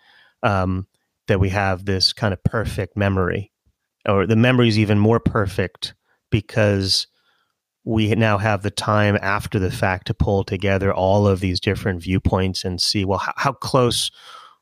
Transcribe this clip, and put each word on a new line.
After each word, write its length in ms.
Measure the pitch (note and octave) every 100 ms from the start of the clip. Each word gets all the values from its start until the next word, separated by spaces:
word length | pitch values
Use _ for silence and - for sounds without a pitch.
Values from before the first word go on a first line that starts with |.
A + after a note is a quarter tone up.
| _ _ _ _
um, 420 | A#2+ G2 F#2 F#2 F#2+ _ _ _ -
that 120 | G2+
we 80 | G2
have 380 | F#2+ G2 F#2 G2
this 260 | F#2+ -
kind 220 | - A2
of 100 | F#2
perfect 540 | - A#2 G#2+ - F#2+ -
memory, 560 | G2 F#2+ F2+ F2 G2 _ _ _ _ _ -
or 220 | G2 F#2
the 80 | A2
memory 320 | B2 B2+ A#2+
is 100 | A2
even 220 | G#2 G#2
more 220 | G#2 A2+
perfect 720 | - A#2 F#2+ - F#2 - - - _ _ _
because 800 | G#2+ - - G#2+ G2+ F#2+ - - _ _ _ _ _ _ _ -
we 280 | A2+ G#2+
now 240 | A2 A2+ G#2
have 240 | A2 G2+
the 80 | G2+
time 480 | - - G#2 G#2 G2+
after 360 | G2 G#2 - G#2+
the 140 | F#2
fact 360 | - G2+ F#2 -
to 60 |
pull 300 | - - G2
together 500 | F#2+ F#2+ G2 G2 G2
all 340 | - F#2+ G2+ G2+
of 120 | F#2
these 200 | F#2+ F2+
different 420 | - F#2+ A2 F2+
viewpoints 640 | E2+ F#2 - G2 F#2+ F#2
and 160 | F#2+ F2
see, 240 | - G#2+ F#2+
well, 160 | F#2 -
h-, 80 | -
how 160 | C#3
close 580 | C3 - C3+ B2 A2 - - - - - _